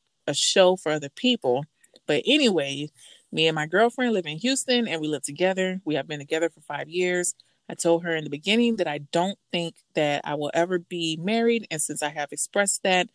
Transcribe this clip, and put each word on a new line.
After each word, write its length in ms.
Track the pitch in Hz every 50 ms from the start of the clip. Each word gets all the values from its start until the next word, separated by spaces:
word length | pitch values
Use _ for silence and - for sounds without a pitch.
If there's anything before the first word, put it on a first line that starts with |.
| _ _ _ _ _
a 60 | 156 143
show 400 | - - - - 202 185 180 185
for 160 | 180 - 156
other 180 | 156 151 143 139
people. 560 | - - - 247 247 - - 131 123 135 151 - _ _ _ _ _ _ _
But 160 | - 151 143 -
anyway, 640 | 196 277 311 277 226 190 160 139 139 139 139 147 151 - _ - - - _ _ _
me 160 | - 156 160
and 80 | 160 156
my 120 | 156 151
girlfriend 460 | 156 165 196 226 240 - - 254 240 220
live 120 | 190 170
in 120 | 151 151 160
Houston, 480 | 220 254 269 262 - 262 247 240 233
and 120 | - 160 160
we 60 | 156
live 160 | 151 151 131 -
together. 560 | - 147 143 180 190 190 190 185 185 185 185 -
We 100 | 156 151
have 120 | 139 139
been 120 | 160 151 147
together 300 | 139 - 160 160 165 160
for 120 | - 151
five 280 | _ - 147 143 143 151
years. 460 | 165 180 180 180 180 180 180 - - _ _ _ _ _ _ -
I 60 | 170
told 280 | - - 170 170 170 175
her 120 | 170 165
in 80 | 156 151
the 80 | 147
beginning 460 | 143 151 156 196 208 233 240 233 226
that 100 | 208 175
I 100 | 156 147 151 143 -
don't 260 | - 165 180 196 196 - _ _
think 240 | - 180 170 165 - _ _ _ -
that 260 | 165 151 147 143 - -
I 80 | - 147
will 160 | 147 147 - -
ever 240 | 165 170 180 185 175
be 380 | 170 - 180 170 165 165 160 160
married, 460 | 170 202 220 233 233 233 233 226 220 -
and 100 | 165 151
since 200 | - - 151 - 151
I 60 | 147
have 220 | 151 151 147 -
expressed 500 | - - - - - 202 202 196 - - -
that, 260 | 190 185 180 180 -